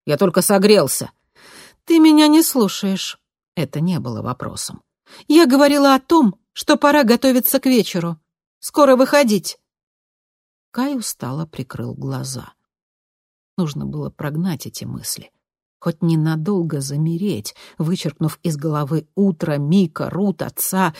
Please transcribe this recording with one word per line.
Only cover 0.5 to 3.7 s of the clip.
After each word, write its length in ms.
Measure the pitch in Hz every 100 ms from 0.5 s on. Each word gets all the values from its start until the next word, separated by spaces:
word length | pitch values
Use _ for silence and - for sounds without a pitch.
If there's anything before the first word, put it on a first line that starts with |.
| 196 202 202 139 - 131 _ _ _ - - - _ -
«Ты 80 | 339
меня 300 | 320 302 302
не 140 | 311
слушаешь». 760 | 320 262 196 - 196 190 - - _ _ _ -
Это 240 | 143